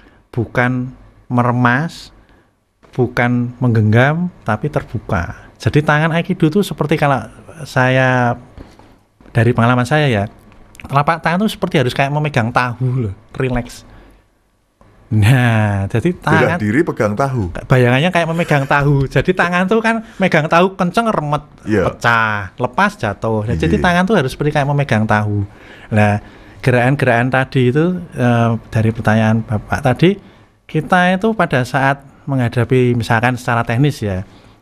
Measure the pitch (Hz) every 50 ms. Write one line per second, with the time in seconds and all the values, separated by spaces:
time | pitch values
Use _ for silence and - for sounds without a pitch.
0 | - - _ _ _ _ - 120 110 - - 131 123 127 127 127 123 127 - -
1 | - - _ _ _ - 123 123 120 123 120 123 123 120 120 131 160 170 - -
2 | - - - - - _ _ _ _ _ _ _ _ _ _ _ _ - - -
3 | 123 - - - 123 123 123 123 123 123 123 - 131 123 113 113 104 107 107 117
4 | 127 143 156 170 180 175 - - - - 107 107 - 147 - 143 143 - - 110
5 | - - 113 87 85 - - - - - - - - 110 - 147 147 160 147 151
6 | 156 165 156 165 170 - 180 - 165 156 - 208 202 - 156 - 151 147 165 151
7 | 156 143 139 120 107 - - - - - - 160 151 - - 135 127 127 131 131
8 | 131 127 127 127 123 120 135 123 - - - - - - - _ - - - _
9 | _ _ _ _ - - - 120 113 117 123 113 113 120 127 123 123 123 151 151
10 | 151 139 117 101 101 107 - - - - - - - - - - - - - 139
11 | 147 - 165 165 - 165 165 185 220 214 - - - 180 - 160 127 123 - -
12 | 139 139 147 151 151 151 143 131 110 117 120 131 123 123 117 - 127 127 123 131
13 | 117 101 95 - - - - - 135 127 127 123 117 - - - - - - -
14 | - - - _ _ _ _ _ _ _ _ _ _ _ _ _ _ _ _ _
15 | - - 113 107 101 107 135 127 123 120 113 110 107 104 101 98 98 98 - 117
16 | - 175 180 - - 147 156 160 127 110 - 90 104 104 104 143 170 160 139 -
17 | 120 104 104 107 139 135 131 123 101 - - - - - 135 127 123 120 123 131
18 | 151 185 185 175 170 160 165 170 165 - 151 143 135 139 151 143 139 143 143 139
19 | 135 127 - 147 - - 180 185 185 175 175 175 190 190 220 226 226 226 226 226
20 | 220 - - - 190 180 - 165 147 165 170 170 180 196 190 - 185 175 - 226
21 | 233 220 214 160 151 147 147 147 - - - - - 98 107 98 87 123 - -
22 | - 120 117 113 113 107 107 104 98 90 - - 123 123 - - 190 208 - -
23 | - 104 98 - - 113 113 110 104 110 120 80 160 160 - 151 143 180 175 175
24 | 185 202 226 180 135 131 - - 143 151 147 151 139 143 143 143 139 - 123 107
25 | 110 107 107 104 104 104 104 101 98 - - - - - - - - - 113 107
26 | 107 104 104 107 - - - - - - - - - 135 123 123 117 127 143 143
27 | 135 127 113 117 120 131 127 131 131 131 - 139 123 123 123 151 160 180 180 175
28 | 175 156 - 131 123 120 120 117 117 117 117 113 - - - 117 107 113 110 113
29 | 107 110 107 110 110 110 110 113 110 - 110 104 - - 120 - - 131 123 -
30 | 160 180 196 - - - - _ _ _ _ _ _ _ - 156 151 - 185 180
31 | 180 180 185 185 208 226 220 220 175 - - 127 123 - - 139 131 135 143 139
32 | - - - - - - 135 131 123 117 - 123 117 - 135 127 123 123 120 120
33 | 110 - 120 113 117 123 127 117 - - 117 117 120 120 117 117 147 147 131 -
34 | 113 101 95 92 95 - - - - - - _